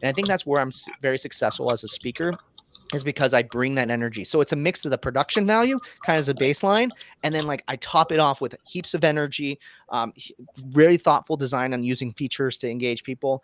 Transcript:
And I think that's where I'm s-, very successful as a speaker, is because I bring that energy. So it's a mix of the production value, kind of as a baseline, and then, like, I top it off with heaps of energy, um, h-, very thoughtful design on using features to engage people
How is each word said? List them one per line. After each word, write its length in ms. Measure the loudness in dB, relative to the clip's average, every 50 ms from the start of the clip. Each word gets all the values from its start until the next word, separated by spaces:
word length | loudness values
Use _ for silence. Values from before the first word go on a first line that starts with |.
And 80 | -2 -2
I 40 | -2
think 140 | -2 0
that's 180 | 0 -2 -2 0
where 160 | 0 0 0
I'm 80 | 0 0
s-, 200 | -4 -8 -10 -12 -14 -4
very 160 | -2 -2 -2
successful 540 | -2 -4 -6 -6 -2 -2 -2 -2 -2 -2 -2
as 120 | -2 -2 -4
a 40 |
speaker, 520 | -8 -8 -6 -6 -8 -6 -4 -4 -4 -4 -6 -10 _ _ -20 _ _ _ -20 _ _ -6
is 100 | -4 -4
because 300 | -4 -2 0 0 4 4
I 100 | 4 2
bring 320 | 2 -2 -2 -2 0 2
that 140 | 0 0 0
energy. 320 | 0 -2 -2 -4 -4 -6 -10
So 180 | -2 2 2
it's 120 | 2 2 0
a 20 |
mix 300 | 0 0 -2 -2 -2 -4
of 60 | -2
the 60 | -4
production 500 | -2 -2 -2 0 0 0 0 0 0 2
value, 320 | 4 4 4 4 2 0 -2 -4 -10 -20 _ -2
kind 140 | 0 2
of 40 | 2
as 80 | 2 0
a 40 | 0
baseline, 560 | 2 2 0 2 2 2 2 4 4 2 0 -2 -8 -20 -20 -20 _ -4
and 120 | -2 -2
then, 120 | -2 -2
like, 160 | -2 -4 -6 -6
I 80 | -8 -10
top 340 | -10 -8 0 4 4 4 4
it 80 | 4 4
off 220 | 4 4 2 0
with 140 | -2 -6 -6 -8 _
heaps 300 | -12 -10 -8 -8 -4 -2
of 100 | 2 2
energy, 560 | 4 4 2 -2 -2 -4 -6 -6 -6 -6 -8 -12 -20 -20 -20 _ _
um, 240 | -4 -4 -4 -4 -6
h-, 160 | -14 -18 -20 -18 _ -20 -20 _
very 400 | -18 -16 -2 4 6 8 8 8
thoughtful 400 | 6 6 4 4 4 2 -2 -4
design 360 | -2 -2 -2 -2 -2 -2 -2 -2
on 100 | -2 -2
using 300 | -2 -2 -2 -4 -8 -6
features 440 | -6 -6 -6 -4 -2 -2 -2 -2
to 120 | -4 -6 -6
engage 340 | -6 -2 -2 -2 -2 -4 -6
people 400 | -10 -10 -4 -2 -2 -2 -2